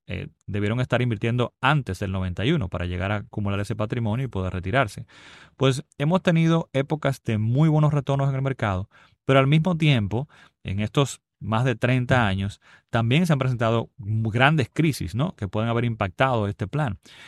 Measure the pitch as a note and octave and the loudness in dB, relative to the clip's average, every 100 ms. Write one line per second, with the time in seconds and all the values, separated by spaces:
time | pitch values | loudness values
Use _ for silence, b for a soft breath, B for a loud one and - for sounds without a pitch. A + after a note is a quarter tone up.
0 | - F#2 G2 _ - G2+ G#2 A#2+ B2+ A#2+ | -12 -10 -10 _ -8 -4 -2 -2 0 0
1 | B2 G#2+ A#2 A#2+ A#2+ _ C3 D3+ A#2+ F#2 | 0 0 -2 0 -2 _ 0 2 0 -6
2 | G2 F#2+ F#2 F2+ A2 E3 F#2 F2+ F2 F2+ | -4 -4 -4 -2 -2 0 -2 -6 -6 -4
3 | G2 G#2 - - G2+ G2+ G2+ G#2+ G#2+ A#2+ | -4 -4 -8 -6 -4 -2 -4 -4 -4 -2
4 | A2+ A2+ C3+ G2 F#2 F#2 F#2 C3 A#2+ - | -2 -2 -4 -4 -4 -4 -2 -2 -2 -6
5 | B B B B B - C3 C3 - - | B B B B B 0 0 0 -6 -4
6 | D3 F#3 - E3 E3 E3 - C3+ C#3 D3+ | 0 2 2 4 4 2 0 -2 -2 -2
7 | C#3 B2+ - G#2+ A2 C3 D#3+ D3+ D3+ D3 | -2 -2 -2 0 2 4 4 4 4 2
8 | C3 C#3 C#3 C3+ C3+ C3 G#2+ F#2 G2 b | 0 0 0 -2 -2 -2 -2 -2 -4 b
9 | b b - C3+ C3+ D#3 F3 D#3+ D#3 C3 | b b 2 4 6 4 2 2 2 2
10 | G2 G#2+ D3 B B _ - F#2+ G#2+ D3+ | 0 -4 -6 B B _ -8 -4 -2 0
11 | C3+ - _ - G2 A2 C3 A2+ B2 B2+ | 0 -4 _ -12 -2 0 0 0 0 0
12 | B2 C3 G#2+ F#2+ G2 - b b _ A#2 | 2 0 2 0 -4 -8 b b _ -2
13 | A2+ C#3+ F3+ C#3+ C3 A#2+ A2+ A2+ - - | 2 2 2 2 0 0 0 0 -2 -8
14 | G2 A2 A2+ A#2 C3+ D#3 A2+ - D#3+ - | -4 -2 0 2 4 4 0 0 0 0
15 | F2 G#2+ F3 - G2 G#2 A#2 A#2 A#2+ A2 | -4 -4 -4 -4 -6 -2 0 0 -2 -2
16 | G2 - C3 A#2+ G2+ G2 G2 D3 C#3 F#2 | -4 0 0 0 -2 -4 -4 -2 -4 -6
17 | B B | B B